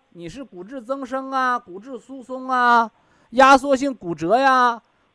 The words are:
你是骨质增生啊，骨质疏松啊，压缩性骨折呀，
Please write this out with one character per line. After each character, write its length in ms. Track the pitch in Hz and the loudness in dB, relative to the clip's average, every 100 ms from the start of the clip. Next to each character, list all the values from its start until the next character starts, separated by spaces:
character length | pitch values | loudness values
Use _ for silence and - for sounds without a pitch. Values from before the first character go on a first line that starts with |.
| _ | _
你 180 | 175 170 | -18 -18
是 140 | 208 | -16
骨 200 | 254 180 | -18 -18
质 160 | 190 269 | -16 -16
增 240 | 220 269 | -10 -10
生 280 | 262 269 269 | -8 -10 -6
啊， 260 | 269 254 247 | -4 -4 -4
骨 220 | - 180 | -8 -18
质 180 | 233 247 | -16 -18
疏 240 | - 269 | -16 -20
松 260 | 233 254 262 | -14 -12 -6
啊， 440 | 254 240 233 226 - _ _ _ | 0 2 2 0 -6 _ _ _
压 260 | 226 262 277 | 4 6 6
缩 180 | 277 269 | 4 -2
性 160 | 277 262 | -2 -6
骨 180 | 180 | -10
折 240 | 160 165 226 | -6 0 2
呀， 420 | 269 262 247 233 - _ _ | 4 4 2 -2 -10 _ _